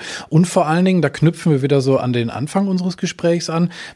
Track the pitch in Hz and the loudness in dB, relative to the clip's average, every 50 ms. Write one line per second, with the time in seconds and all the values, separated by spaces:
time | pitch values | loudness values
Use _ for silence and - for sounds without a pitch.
0 | - - - - - - 156 156 180 - - 190 156 151 160 180 185 190 185 175 | -2 -8 -14 -14 -4 0 2 2 2 4 2 0 2 2 2 2 2 2 2 2
1 | 147 139 - - 151 165 170 - - 170 147 131 135 139 143 139 127 135 135 - | 2 0 0 2 0 0 2 0 0 2 2 2 2 2 2 2 4 2 2 2
2 | 117 127 120 120 117 117 - 110 139 - - 196 202 196 190 180 180 185 175 - | 2 0 -2 -2 -2 -2 -4 -6 -6 -4 -2 -2 0 0 0 -2 -2 -4 -4 -4
3 | 185 165 - - - 170 170 170 - - 160 170 175 175 - - - - - | -6 -8 -6 -2 0 0 0 0 -2 -4 -2 0 -2 -2 -4 -8 -18 -12 -6